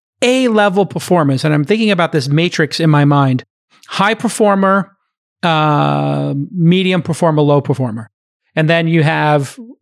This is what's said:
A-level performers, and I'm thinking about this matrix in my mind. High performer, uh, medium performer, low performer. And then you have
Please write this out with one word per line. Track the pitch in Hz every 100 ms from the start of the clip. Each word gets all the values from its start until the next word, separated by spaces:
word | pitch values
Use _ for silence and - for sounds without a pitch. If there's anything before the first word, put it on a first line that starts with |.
| _ _
A-level | 247 262 254 214 202 190 196
performers, | - - 180 143 135 156
and |
I'm | 151 143
thinking | 220 220
about | 185 165
this | 160 135
matrix | 147 170 - 156 -
in | 160
my | 147 143
mind. | 143 135 127 - _ _ _ -
High | - 196 220
performer, | 226 - 208 196 190 196 190 _ _ _ _ _
uh, | 175 160 156 147 143 143 143 143 143 143 143
medium | 185 165 185 185 185
performer, | - 160 170 151
low | 147 143
performer. | 139 135 127 110 110 _ _ _ _ -
And | 156
then | 170 165
you | 165
have | 151 156 151 151 139 - 226 -